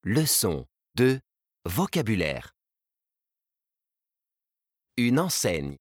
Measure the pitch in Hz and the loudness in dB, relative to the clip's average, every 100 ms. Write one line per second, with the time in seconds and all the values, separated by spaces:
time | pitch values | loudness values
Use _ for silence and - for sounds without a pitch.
0 | - 120 156 - 104 76 62 _ _ - | 0 0 2 0 0 -2 -6 _ _ 2
1 | 127 131 _ _ _ _ - 90 196 175 | 2 2 _ _ _ _ -6 -2 -2 -2
2 | 110 104 80 65 - _ _ _ _ _ | 0 0 0 -4 -10 _ _ _ _ _
3 | _ _ _ _ _ _ _ _ _ _ | _ _ _ _ _ _ _ _ _ _
4 | _ _ _ _ _ _ _ _ _ - | _ _ _ _ _ _ _ _ _ -2
5 | 120 127 180 - 110 85 69 69 | 2 2 0 -2 -2 -2 -4 -10